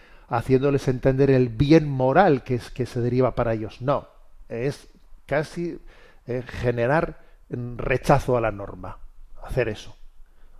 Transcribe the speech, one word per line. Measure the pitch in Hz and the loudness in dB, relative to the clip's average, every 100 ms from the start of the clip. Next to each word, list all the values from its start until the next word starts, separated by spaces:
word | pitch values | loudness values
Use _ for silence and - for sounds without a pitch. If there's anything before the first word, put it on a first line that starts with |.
| - - - | -20 -20 -4
haciéndoles | 120 - 131 143 139 - | -4 2 2 4 0 0
entender | 127 139 131 139 | 0 0 4 4
el | 131 123 | 4 2
bien | 110 135 160 151 | 2 6 6 4
moral | 131 131 147 196 131 | 0 2 4 6 4
que | - 123 | 0 -6
es, | - | -6
que | - 120 | -8 -6
se | 123 | -2
deriva | 120 123 123 120 | 0 2 2 2
para | 117 | -2
ellos. | 113 110 - | -2 -6 -8
No, | 123 131 - - - - - | -2 -2 -4 -20 -20 -20 -12
es | 117 131 - - - - - - | -6 -4 -6 -14 -20 -20 -20 -4
casi, | 139 151 - 170 - - - - - - | -4 -2 -6 -8 -8 -16 -20 -20 -20 -8
eh, | 123 123 | -8 -8
generar, | - 127 117 120 156 170 - - - - | -4 -2 0 2 2 0 -8 -20 -20 -12
mm, | 123 120 123 | -10 -10 -6
rechazo | - 127 - 139 - 123 | -2 -2 4 2 4 0
a | |
la | 113 | 0
norma, | 101 98 92 92 - - - - - | -4 -10 -12 -14 -14 -16 -18 -18 -16
hacer | - 131 110 | -6 -2 -2
eso. | 107 - - - - - - - - | -4 -10 -18 -20 -20 -20 -20 -20 -20